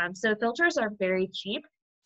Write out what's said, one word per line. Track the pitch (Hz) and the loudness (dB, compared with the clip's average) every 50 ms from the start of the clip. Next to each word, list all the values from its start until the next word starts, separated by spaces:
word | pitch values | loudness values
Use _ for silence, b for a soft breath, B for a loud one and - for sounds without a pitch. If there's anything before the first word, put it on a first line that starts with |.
Um, | 175 180 185 | -2 -2 -2
so | 185 - 220 214 | 0 0 0 2
filters | 214 233 226 247 285 339 349 330 294 | 2 0 0 2 2 2 2 2 2
are | 226 208 208 - | 0 -2 -2 0
very | 190 185 185 185 190 190 - | 0 2 2 2 0 -2 -4
cheap. | - - 190 220 302 - - _ _ _ _ _ _ _ | -6 -6 -4 -6 -6 -6 -10 _ _ _ _ _ _ _